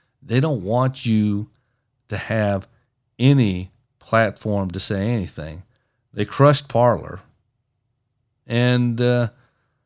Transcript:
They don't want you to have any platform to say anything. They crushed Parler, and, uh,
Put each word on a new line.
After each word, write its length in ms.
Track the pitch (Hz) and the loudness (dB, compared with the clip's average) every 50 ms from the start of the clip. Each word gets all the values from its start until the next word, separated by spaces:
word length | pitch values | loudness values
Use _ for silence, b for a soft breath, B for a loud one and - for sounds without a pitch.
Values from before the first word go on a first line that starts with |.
| _ _ _ _ - | _ _ _ _ -6
They 180 | - 113 127 | -2 0 0
don't 220 | 139 160 147 110 87 | 2 0 -2 -4 -4
want 440 | 95 113 123 131 131 131 - - | -2 0 0 0 0 -2 -4 -2
you 420 | 120 110 107 107 104 104 101 104 - _ _ _ _ _ _ _ _ _ _ _ - | 0 2 2 2 0 0 -2 -6 -8 _ _ _ _ _ _ _ _ _ _ _ -12
to 80 | 107 | -10
have 500 | 98 - - 113 110 107 101 101 95 92 - _ _ _ _ _ _ _ _ _ - | -8 -6 -4 -2 -2 0 0 -2 -4 -6 -10 _ _ _ _ _ _ _ _ _ 2
any 520 | 120 135 143 139 120 101 92 90 92 - _ _ _ _ _ _ | 4 4 4 4 4 2 0 -4 -6 -10 _ _ _ _ _ _
platform 720 | _ - - 113 113 104 92 - - 107 104 101 95 92 92 | _ -2 0 2 2 0 -2 -6 -6 -4 -2 -2 -4 -4 -6
to 80 | 98 | -8
say 280 | - - 107 98 98 113 | -6 -6 -4 -2 -2 -2
anything. 540 | 123 117 - - - - 78 78 80 87 - _ _ _ _ _ _ _ _ _ - | -2 -2 -4 -6 -8 -12 -12 -12 -12 -14 -18 _ _ _ _ _ _ _ _ _ -8
They 120 | - 107 | -6 -6
crushed 440 | - - - 139 147 143 - - - | -4 0 4 4 4 4 2 -2 -2
Parler, 520 | - 113 120 123 113 78 76 80 85 95 - _ _ _ _ _ _ _ _ _ _ _ _ _ _ _ _ _ _ _ _ _ _ _ _ | 0 2 2 2 2 0 -4 -10 -14 -16 -18 _ _ _ _ _ _ _ _ _ _ _ _ _ _ _ _ _ _ _ _ _ _ _ _
and, 540 | - 117 120 123 123 123 123 123 120 117 113 | -4 0 0 2 2 2 2 2 0 0 0
uh, 280 | 123 123 123 123 120 110 - _ _ _ _ _ _ _ _ _ _ | 2 2 2 2 0 -2 -4 _ _ _ _ _ _ _ _ _ _